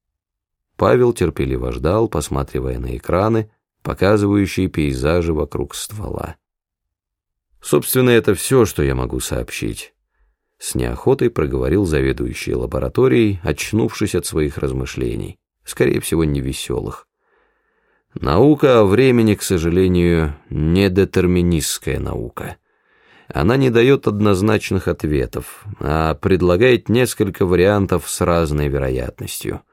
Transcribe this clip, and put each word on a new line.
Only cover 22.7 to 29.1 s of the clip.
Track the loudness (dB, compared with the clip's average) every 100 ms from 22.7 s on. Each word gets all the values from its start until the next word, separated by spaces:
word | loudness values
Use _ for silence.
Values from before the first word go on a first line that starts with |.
| _ _ _ _ _ -8
Она | -2 2 2
не | 4
даёт | 4 4 4 2
однозначных | 2 2 2 2 0 0 -2 -2
ответов, | -4 -2 -2 -2 -6 -12 -16 -16 -8
а | -2 0 0 0
предлагает | 0 2 2 4 4 2 2
несколько | 0 0 0 -2 0 0
вариантов | 4 4 2 2 -2 -4
с | -2
разной | 0 2 2 0 0
вероятностью. | -2 -2 -4 -6